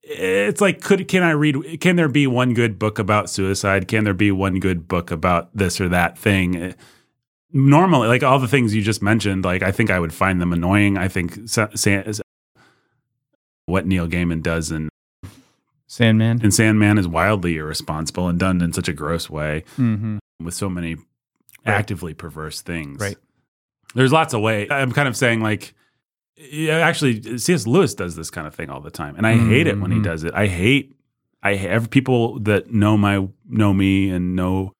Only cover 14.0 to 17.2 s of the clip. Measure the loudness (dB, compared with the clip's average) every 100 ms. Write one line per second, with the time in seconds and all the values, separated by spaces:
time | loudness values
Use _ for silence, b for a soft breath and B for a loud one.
14 | 0 -2 -2 -2 -2 -2 -4 -6 -8 _
15 | _ _ -20 B B B _ _ _ 0
16 | 4 4 2 2 2 4 4 4 4 4
17 | 2 0